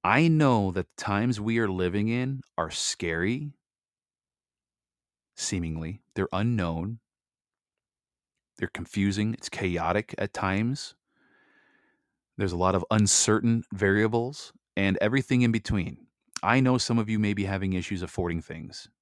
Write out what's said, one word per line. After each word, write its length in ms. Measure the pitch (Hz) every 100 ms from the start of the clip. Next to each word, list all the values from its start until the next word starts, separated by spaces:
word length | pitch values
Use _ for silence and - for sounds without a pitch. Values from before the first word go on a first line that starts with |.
I 220 | 87 120 165
know 460 | 156 143 117 98
that 160 | 90 87 -
the 80 |
times 360 | - 101 120 107
we 200 | 107 117
are 80 | 107
living 400 | 92 90 101 107
in 320 | 120 127 135 - -
are 140 | 80
scary, 800 | - - - 85 82 92 127 147 - _ _ _ _ _ _ _ _ _ _ _ _ _ _ _ _ _ -
seemingly. 640 | - 95 82 80 80 104 _ -
They're 120 | 95
unknown. 680 | 92 110 113 87 82 95 113 _ _ _ _ _ _ _ _ _ _ _ _ _ _ _ -
They're 80 | 90
confusing. 680 | - 87 101 98 98 107
It's 140 | 117 -
chaotic 640 | - 95 85 82 98 - -
at 160 | 101
times. 640 | - 95 98 117 139 - _ _ _ _ _ _ _ _ _ _ _ _ _ _ -
There's 140 | 98
a 60 | 87
lot 180 | 92
of 100 | 95 -
uncertain 720 | 110 104 - - 107 117 113 -
variables 800 | 98 98 101 110 117 120 151 - _ _ -
and 220 | 98 95
everything 420 | 107 135 - 123
in 100 | 120
between. 460 | 113 - 107 85 - - _ _ -
I 160 | 98 127
know 200 | 127 127
some 200 | - 117
of 100 | 107
you 120 | 107
may 120 | 104
be 120 | 101
having 300 | 98 98 95
issues 280 | 92 - 92
affording 400 | 90 - 87 85
things. 460 | - 80 - - - _